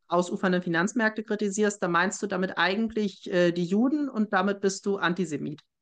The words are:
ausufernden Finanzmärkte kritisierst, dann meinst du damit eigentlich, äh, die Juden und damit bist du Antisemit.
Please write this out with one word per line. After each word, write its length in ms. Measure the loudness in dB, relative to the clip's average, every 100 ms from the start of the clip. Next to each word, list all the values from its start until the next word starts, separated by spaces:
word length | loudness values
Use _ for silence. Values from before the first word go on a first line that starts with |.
| -2
ausufernden 560 | 0 0 0 2 0
Finanzmärkte 600 | 0 0 0 2 0 0
kritisierst, 580 | -4 -2 -2 2 0 0
dann 80 | 0
meinst 320 | 2 0 -2
du 40 | -4
damit 300 | -2 -2 0
eigentlich, 760 | 0 0 -2 -2 -4 -4 -2
äh, 200 | 2 4
die 140 | 2 0
Juden 440 | 2 2 2 -2
und 240 | -2 0
damit 280 | 2 0 0
bist 260 | -2 -2 -4
du 100 | -2
Antisemit. 640 | -2 -2 -2 -4 -8 -10 _ _